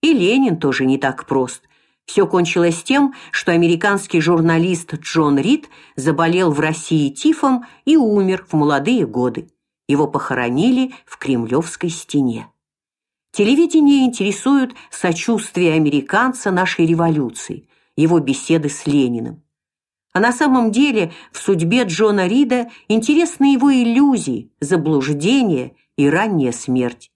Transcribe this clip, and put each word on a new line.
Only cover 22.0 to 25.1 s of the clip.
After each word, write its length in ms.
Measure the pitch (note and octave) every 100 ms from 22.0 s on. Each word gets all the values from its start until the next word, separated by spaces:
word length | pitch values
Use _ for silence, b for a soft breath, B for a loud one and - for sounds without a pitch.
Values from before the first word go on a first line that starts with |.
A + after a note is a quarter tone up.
| G#3+ G3+ F3+
Рида 420 | A#3+ C#4 B3 A#3+ B B
интересны 640 | A3 A3+ D4 E4+ - C#4
его 180 | C4+ C#4+
иллюзии, 760 | C4 A#3 A#3 C#4+ B3 C#3 A#2 - _
заблуждения 1160 | C#3+ F3+ D3 D3+ C3+